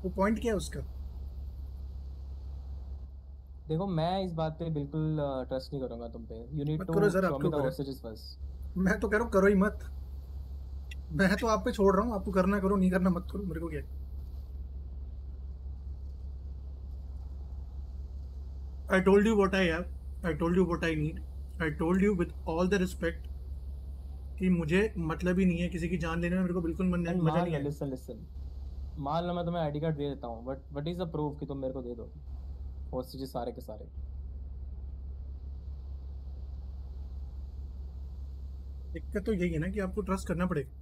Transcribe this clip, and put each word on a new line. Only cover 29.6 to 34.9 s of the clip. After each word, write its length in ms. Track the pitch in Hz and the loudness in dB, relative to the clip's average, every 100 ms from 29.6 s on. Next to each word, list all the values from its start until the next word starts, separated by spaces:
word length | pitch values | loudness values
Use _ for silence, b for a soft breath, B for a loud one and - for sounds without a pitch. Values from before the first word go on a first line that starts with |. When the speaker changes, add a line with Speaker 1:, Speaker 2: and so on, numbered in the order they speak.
Speaker 2:
आईडी 180 | 156 147 | 0 0
card 160 | 160 147 | 0 0
दे 120 | 143 | -2
देता 180 | 131 120 | -4 -6
हूँ, 200 | 113 123 | -8 -6
but 300 | 135 - 143 | -8 -6 -6
what 120 | 151 | -4
is 140 | 175 | -4
the 140 | 170 156 | -4 -2
proof 240 | 151 143 | -2 -2
कि 60 | 147 | -6
तुम 120 | 139 | -4
मेरे 160 | 131 | -4
को 80 | 127 | -4
दे 120 | 120 | -6
दो 180 | 117 110 - - - - - - - - | -8 -10 -12 -10 -8 -8 -8 -8 -8 -4
hostages 320 | 127 123 127 135 | -4 -6 -8 -6
सारे 260 | 127 120 | -4 -6
के 80 | 113 | -6
सारे? 260 | 127 107 - - - - - - - - - - - | -10 -10 -10 -10 -8 -8 -8 -10 -10 -10 -10 -10 -10